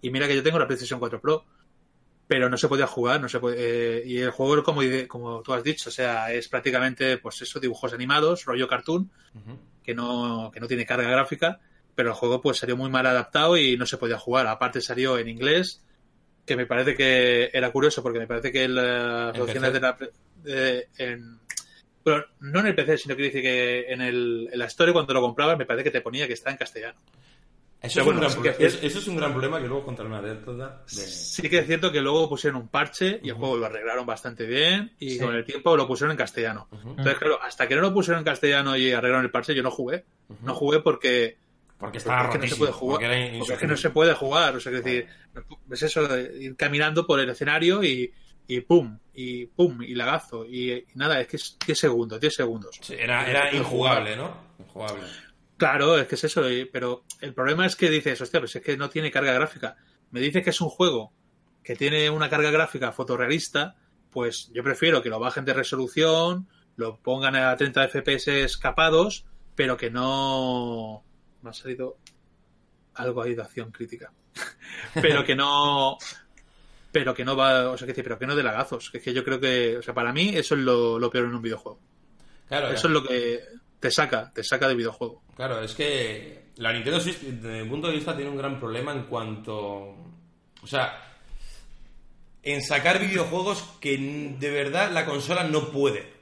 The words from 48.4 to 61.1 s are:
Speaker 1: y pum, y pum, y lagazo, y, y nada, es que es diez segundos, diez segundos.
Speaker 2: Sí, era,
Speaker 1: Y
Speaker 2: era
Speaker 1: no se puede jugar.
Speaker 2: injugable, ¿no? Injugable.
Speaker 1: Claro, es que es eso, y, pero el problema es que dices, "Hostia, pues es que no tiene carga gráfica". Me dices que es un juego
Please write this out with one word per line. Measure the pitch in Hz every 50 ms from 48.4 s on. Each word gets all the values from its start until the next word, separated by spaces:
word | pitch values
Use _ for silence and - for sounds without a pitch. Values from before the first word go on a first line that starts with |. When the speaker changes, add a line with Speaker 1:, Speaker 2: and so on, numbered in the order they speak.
| _
Speaker 1:
y | - 123 123
pum, | 120 _ 170 175 139 113 107 110 _ -
y | _ 135 127 123 123 123 123
pum, | 120 _ - 175 170 139 117
y | 120 120 123
lagazo, | 123 120 123 147 165 - - - 113 113
y, | 117 127 123 123 123
y | 123 123 120 _ _
nada, | 127 139 151 156 135
es | 120
que | - -
es | - - - - _ -
diez | - 156 -
segundos, | - 147 120 117 117 113 107 110
diez | 131 151
segundos. | 147 - 131 117 113 110 98 - - -
Speaker 2:
Sí, | - - - -
era, | 117 117 123 120 135
Speaker 1:
Y | 131
Speaker 2:
era | 127 139
Speaker 1:
no | 143
se | 143
puede | 139 139 127
jugar. | 123 123 123 127 131 123 110 107 104
Speaker 2:
injugable, | 107
¿no? | 117 143 180 - - - _ _ _
Injugable. | 95 - _ 95 107 107 101 98 92 90 - - - - _ _ _ _ _
Speaker 1:
Claro, | _ 160 139 139 143 143 151 165
es | 151 131 -
que | -
es | 127 -
eso, | 156 - 175 143 127
y, | 123 123 131
pero | 127 - 127 123 123 123 123 _ _ - _
el | - 143
problema | 127 - 131 135 156 165 185
es | 180 -
que | - 180 170
dices, | 156 151 143 147 127 -
"Hostia, | 127 117 - 170
pues | 123 113 -
es | 123
que | - - 143
no | 131 143 139
tiene | - 156 156 147
carga | - 139 135 139
gráfica". | 127 127 - - - - - - - _ _ _ _ _ _ _
Me | - 123
dices | 131 147 143 180
que | 185 175
es | 156 -
un | 175 151
juego | - - 185 175 143 117 110 -